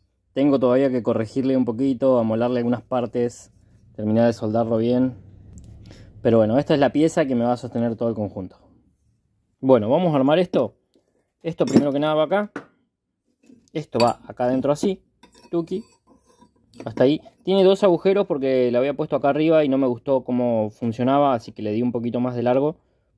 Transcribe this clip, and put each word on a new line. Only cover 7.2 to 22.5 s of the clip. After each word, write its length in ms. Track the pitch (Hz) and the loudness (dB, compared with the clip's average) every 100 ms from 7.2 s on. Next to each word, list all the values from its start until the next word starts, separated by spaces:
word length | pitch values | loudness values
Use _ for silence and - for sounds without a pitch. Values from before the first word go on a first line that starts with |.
| 139 | -2
que 100 | 123 | 0
me 100 | 120 | -2
va 80 | |
a 40 | 120 | -2
sostener 380 | 120 117 117 110 | -6 -4 -4 -2
todo 140 | 117 | -4
el 60 | 107 | -4
conjunto. 420 | 101 101 92 - _ _ _ _ _ _ _ _ _ _ | -8 -8 -14 -16 _ _ _ _ _ _ _ _ _ _
Bueno, 280 | 131 127 104 | 4 4 4
vamos 240 | 156 180 | 0 2
a 40 | 143 | 2
armar 220 | 135 165 | 2 2
esto. 360 | 175 175 107 _ _ _ _ _ _ _ | 2 -2 -4 _ _ _ _ _ _ _
Esto 240 | 165 165 143 | -12 -4 2
primero 280 | - 143 | 2 2
que 60 | 143 | -2
nada 160 | 151 156 | 0 0
va 80 | |
acá. 280 | 147 196 208 - - _ _ _ _ _ _ _ _ - _ | 0 0 -4 -10 -18 _ _ _ _ _ _ _ _ -20 _
Esto 280 | 160 151 117 | -12 -6 0
va 200 | 120 - - | 0 0 -12
acá 180 | 117 123 | -4 -2
adentro 260 | 131 139 | -2 -2
así. 320 | 147 202 190 _ _ _ _ - | -2 -2 -4 _ _ _ _ -8
Tuki. 320 | 170 165 185 - _ _ _ _ _ - _ _ - | -8 -6 -10 -10 _ _ _ _ _ -20 _ _ -16
Hasta 200 | 117 110 | -14 0
ahí. 180 | 131 156 - _ | 2 2 -6 _
Tiene 200 | 180 196 | -2 2
dos 200 | 190 196 | 4 4
agujeros 420 | 202 165 190 196 190 | 2 2 0 0 -2
porque 460 | 147 135 131 123 | -2 0 2 2
lo 80 | 120 | 2
había 140 | 139 | -2
puesto 220 | 139 151 135 | -4 -4 -2
acá 140 | 139 | 0
arriba 340 | 143 156 160 | 0 2 4
y 60 | 147 | 2
no 80 | 135 | 0
me 100 | 131 | 0
gustó 360 | 117 - 131 | -2 -2 -2
cómo 460 | 127 123 123 113 107 | 0 -2 0 0 -2
funcionaba, 640 | - 117 113 123 139 143 | -4 -6 -2 0 2 2
así 200 | 120 - | 0 -6
que 80 | - | -10
le 100 | 107 | -6
di 100 | 107 | -2
un 120 | 123 | -2
poquito 260 | 117 117 120 | -4 -6 -4
más 160 | 127 120 | -4 -2
de 80 | |
largo 340 | 120 | 0